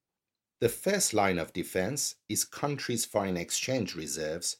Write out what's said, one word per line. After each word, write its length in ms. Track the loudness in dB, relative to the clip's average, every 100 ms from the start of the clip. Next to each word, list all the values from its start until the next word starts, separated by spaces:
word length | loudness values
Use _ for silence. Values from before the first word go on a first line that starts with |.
| _ _ _ _ _ 0
The 120 | 0
first 420 | 2 0 2 2
line 260 | 4 4 4
of 140 | 0
defense 640 | -4 -2 0 0 0 -4 -6 -4
is 160 | -2 -2
countries' 580 | -2 -2 -2 -2 -2
foreign 320 | 0 0 2 0
exchange 580 | -2 -2 0 0 0
reserves, 640 | -4 -6 -4 -4 -4 -4